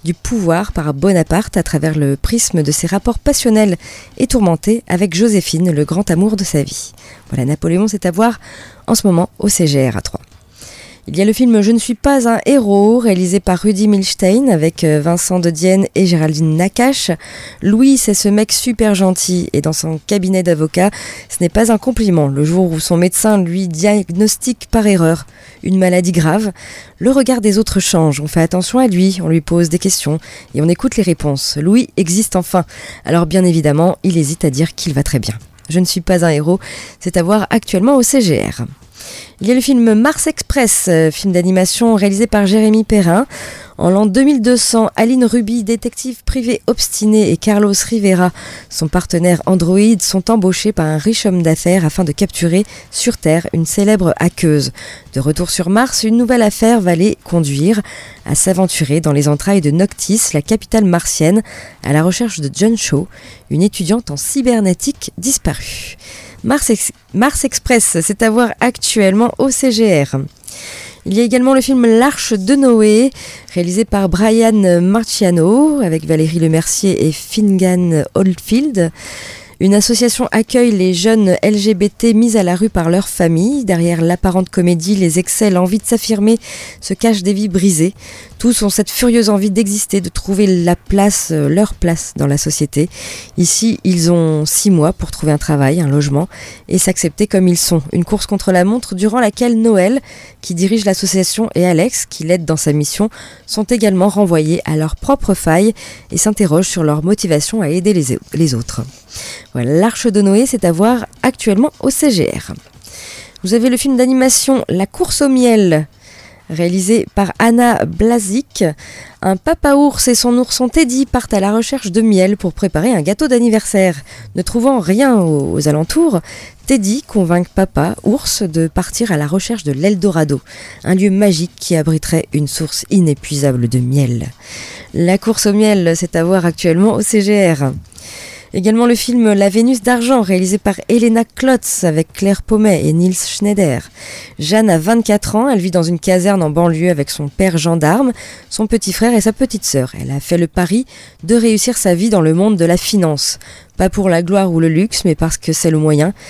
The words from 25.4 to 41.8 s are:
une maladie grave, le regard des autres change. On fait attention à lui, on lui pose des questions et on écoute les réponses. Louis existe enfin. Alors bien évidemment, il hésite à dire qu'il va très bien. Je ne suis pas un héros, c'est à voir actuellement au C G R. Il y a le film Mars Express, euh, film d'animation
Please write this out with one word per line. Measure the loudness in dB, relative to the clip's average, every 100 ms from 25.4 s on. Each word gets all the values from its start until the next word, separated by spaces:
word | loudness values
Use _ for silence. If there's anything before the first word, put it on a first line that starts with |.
| -20 -10
une | -2 2
maladie | 2 2 2
grave, | 0 0 0 -2 -8 -18 -20 -20 _
le | 2
regard | 2 2 2
des | 2 2
autres | 0 -2
change. | 0 2 2 0
On | -2
fait | 0
attention | 0 0 -2 0
à | 2
lui, | 2 2 0
on | 0
lui | 0
pose | 0 0 0
des | 0
questions | -2 -2 -2 -6 -8 -20 -10
et | -2
on | 0
écoute | 0 -2 0
les |
réponses. | 0 0 -2 -4 -4 -2
Louis | 2 2 0 -2
existe | -2 0 -2 -4
enfin. | 0 -2 -2 -10 -18 -14
Alors | -2 0 2
bien | 2
évidemment, | 2 2 2 2 2 0
il | -2 0
hésite | -2 -2 -2
à |
dire | 0 -4 -4
qu'il | -4
va | -2
très | -2 -2
bien. | -4 -8 -12 -20 -4
Je | -2
ne | 0
suis | -2
pas | 0 2
un | 2
héros, | 0 0 -2 -4 -16 -18 -10
c'est | -4 -2
à |
voir | 2 0 2
actuellement | -2 0 0 4 4
au |
C | 2 2
G | 2 0
R. | -2 -6 -10 -12 -20 -20 -20 -18 -20 _
Il | 0
y |
a | 0
le |
film | 2 2 4
Mars | 4 2 0 -4
Express, | -6 -4 -2 0 0 2
euh, | 2 2
film | 0 0
d'animation | 0 2 2 0 2